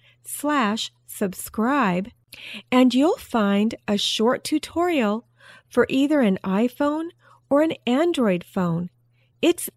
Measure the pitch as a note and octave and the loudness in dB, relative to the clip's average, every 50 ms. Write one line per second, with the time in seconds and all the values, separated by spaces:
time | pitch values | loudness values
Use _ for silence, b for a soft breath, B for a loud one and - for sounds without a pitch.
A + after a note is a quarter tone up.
0 | b b b b _ - - - - C#4+ D4+ C#4+ A#3+ G3+ G#3 A3 - - - _ | b b b b _ -14 -12 -6 -4 -2 0 0 0 0 -2 -4 -6 -8 -12 _
1 | _ - - - A3 F#3+ F#3 - - - - - G#3+ A#3+ C#4 D4 B3+ F#3+ F3 F3+ | _ -20 -8 -6 -6 -6 -6 -8 -14 -10 -4 -2 -2 0 0 0 0 0 0 -2
2 | F#3+ A#3 - _ _ _ B B B B B G#3+ B _ - B3+ B3+ B3+ A#3+ B3+ | -4 -6 -10 _ _ _ B B B B B -18 B _ 4 4 6 6 6 4
3 | C#4 E4 A#4 C#5+ - - - A#3+ G#3 G3+ G3+ G3+ G#3 A3+ B3 - _ - G#3 G3+ | 4 2 2 0 -4 -4 -2 0 2 2 2 2 2 0 -2 -4 _ -4 -2 -2
4 | - - - - A3 A3+ C4 - - - - D4+ - - - D#4+ F4 F4+ E4+ D4 | -2 -2 -2 0 2 2 0 0 -2 -4 -4 -4 -4 -4 -4 -2 0 0 0 0
5 | A#3 G#3 G#3 A3+ - _ B B B B B B B _ - B3 - - - C4+ | 0 0 0 -2 -6 _ B B B B B B B _ 0 0 0 2 2 2
6 | C#4 C#4+ D#4 D4 C4 G#3 F#3+ - - G3 F#3+ G3 A3+ B3 - - C#4+ D4 D4 D#4 | 2 2 2 2 4 2 2 0 -2 -2 0 0 0 0 -2 -2 -2 -2 -2 -2
7 | E4 E4+ - b b b b b b _ C#4 C#4+ D#4 D#4+ E4 - _ - B3 C4+ | -6 -8 -10 b b b b b b _ 0 2 2 0 -2 -4 _ -2 0 2
8 | E4 F4 E4+ D4 B3 G#3+ F#3 F3 F3 - - G3+ F#3 F3 E3 E3+ F3+ F3+ - _ | 2 0 0 0 0 0 0 0 -4 -6 -4 -4 -2 -2 -2 -4 -6 -8 -12 _
9 | _ _ _ _ _ _ _ _ - D#4 F4 - - - - | _ _ _ _ _ _ _ _ 0 0 0 0 -4 -12 -6